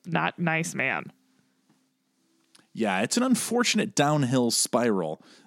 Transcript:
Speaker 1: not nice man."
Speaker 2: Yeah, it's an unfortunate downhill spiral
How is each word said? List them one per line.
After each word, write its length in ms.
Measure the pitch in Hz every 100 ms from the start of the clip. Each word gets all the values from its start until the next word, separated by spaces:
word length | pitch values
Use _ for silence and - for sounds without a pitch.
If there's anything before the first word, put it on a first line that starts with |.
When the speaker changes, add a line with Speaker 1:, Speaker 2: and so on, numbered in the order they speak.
| -
Speaker 1:
not 320 | 165 165 -
nice 360 | 170 160 165
man." 380 | 131 131 90 - - _ _ _ _ _ _ _ _ _ _ _ _ _ - _
Speaker 2:
Yeah, 280 | - 110 95
it's 160 | 110 -
an 80 |
unfortunate 720 | 254 254 - 240 240 214 - -
downhill 560 | 143 151 127 131 120
spiral 680 | 110 - 120 120 98 80 78 - -